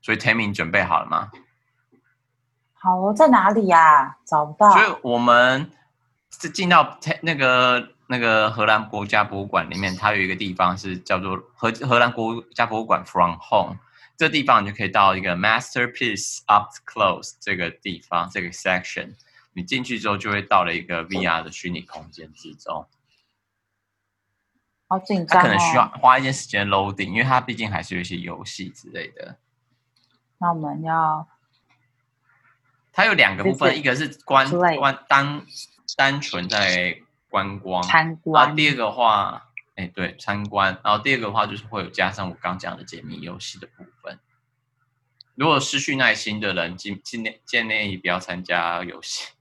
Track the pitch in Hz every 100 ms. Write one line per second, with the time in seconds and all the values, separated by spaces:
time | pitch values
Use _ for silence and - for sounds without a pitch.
0 | - 110 - 113 104 98 82 98 90 80
1 | - 80 104 - _ _ _ _ _ _
2 | _ _ _ _ _ _ _ _ 185 185
3 | 196 208 311 240 190 214 196 165 160 147
4 | 135 - - 156 151 151 208 190 214 -
5 | 123 120 120 120 123 131 160 _ _ _
6 | _ _ _ - 165 - 180 175 147 -
7 | 160 160 160 147 131 127 127 123 - _
8 | _ 127 117 110 107 107 107 110 107 104
9 | 101 107 104 98 98 95 82 85 98 92
10 | 104 104 92 92 104 90 90 90 101 92
11 | - 92 95 92 - _ 117 113 135 120
12 | 120 120 113 117 - - 117 110 113 85
13 | 92 92 87 82 - 107 90 92 _ _
14 | - _ 160 151 131 117 101 101 98 107
15 | 98 95 95 87 104 113 123 131 123 -
16 | 120 101 - - - 104 110 - - -
17 | 101 - - - - 92 85 - 101 82
18 | _ 87 90 101 87 90 98 90 92 -
19 | - 107 _ _ _ - 175 135 123 117
20 | 107 101 104 101 101 101 87 85 87 87
21 | 82 92 92 82 82 - 90 85 - 80
22 | 78 82 78 76 78 76 - 78 71 _
23 | _ _ _ _ _ _ _ _ _ _
24 | _ _ _ _ _ _ _ _ _ 190
25 | 185 202 165 175 151 98 - 123 - -
26 | 127 131 135 131 - 101 101 98 98 98
27 | 98 104 131 131 127 117 110 90 85 92
28 | 90 90 87 87 - - 90 - - 90
29 | 80 - - - _ _ _ _ _ _
30 | _ _ _ _ 175 165 147 147 160 160
31 | 160 156 160 _ _ _ _ _ _ _
32 | _ _ _ _ _ _ _ _ _ -
33 | 220 180 101 98 190 135 139 131 143 127
34 | 156 - - 135 135 175 175 151 139 131
35 | _ 139 143 147 - - - _ - -
36 | 139 143 147 90 90 104 98 90 90 85
37 | _ _ _ 101 98 101 95 92 90 165
38 | 160 160 - 156 135 151 151 131 110 123
39 | 117 104 92 87 _ - _ - 90 95
40 | 90 - - 101 104 101 95 92 104 107
41 | 135 131 110 110 104 101 - 107 87 -
42 | 92 101 92 - 90 92 87 - - -
43 | - - 80 92 - - - _ - _
44 | - - _ _ _ _ _ _ _ _
45 | _ _ _ - 151 143 - 139 139 135
46 | 123 107 - 107 104 90 85 90 104 98
47 | - 117 110 107 - 123 113 110 104 92
48 | 90 90 - 90 90 87 85 87 90 -
49 | - - - _